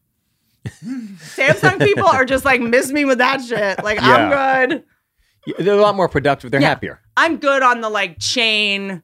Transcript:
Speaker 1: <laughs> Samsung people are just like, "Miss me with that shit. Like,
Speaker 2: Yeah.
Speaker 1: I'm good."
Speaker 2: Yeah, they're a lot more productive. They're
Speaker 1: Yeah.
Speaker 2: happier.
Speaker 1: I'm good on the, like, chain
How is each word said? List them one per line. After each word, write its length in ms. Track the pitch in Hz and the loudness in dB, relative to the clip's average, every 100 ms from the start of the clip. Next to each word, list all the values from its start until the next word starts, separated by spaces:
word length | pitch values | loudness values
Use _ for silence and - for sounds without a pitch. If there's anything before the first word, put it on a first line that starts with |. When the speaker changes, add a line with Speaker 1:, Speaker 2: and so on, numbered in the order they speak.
| _ _ _ _ _ _ - | _ _ _ _ _ _ -18
Speaker 1:
<laughs> 20 | |
Samsung 1120 | - 190 262 220 185 - - 220 - 381 381 | -16 -12 -10 -12 -16 -12 -2 0 2 0 2
people 260 | 415 403 381 | 2 2 2
are 180 | 269 254 | 2 2
just 180 | 269 277 | 0 0
like, 140 | 254 | 0
"Miss 300 | 233 247 285 | 2 0 0
me 140 | 294 277 | 0 0
with 120 | 247 | 2
that 220 | 247 269 | 2 0
shit. 420 | 240 220 202 185 | -4 -4 -2 -2
Like, 160 | 208 214 | -4 0
Speaker 2:
Yeah. 140 | 208 240 | 2 4
Speaker 1:
I'm 540 | 302 285 269 262 254 | 4 2 2 2 0
good." 140 | 311 - _ _ _ _ _ - | -2 -8 _ _ _ _ _ -12
Speaker 2:
Yeah, 60 | 151 | -4
they're 140 | 170 202 | 0 4
a 60 | |
lot 140 | 208 202 | 4 2
more 140 | 170 | 0
productive. 420 | 147 139 135 127 | 0 0 -2 -2
They're 80 | 139 | 0
Speaker 1:
Yeah. 60 | 147 | 2
Speaker 2:
happier. 320 | 135 82 - _ - | 0 -6 -12 _ -2
Speaker 1:
I'm 220 | 320 277 | 0 0
good 260 | 285 277 | -2 2
on 160 | 262 233 | 2 0
the, 80 | 220 | -2
like, 300 | 214 190 160 | -4 -4 -6
chain 800 | - 254 226 214 208 196 196 180 | -6 -2 0 0 -2 -4 -6 -6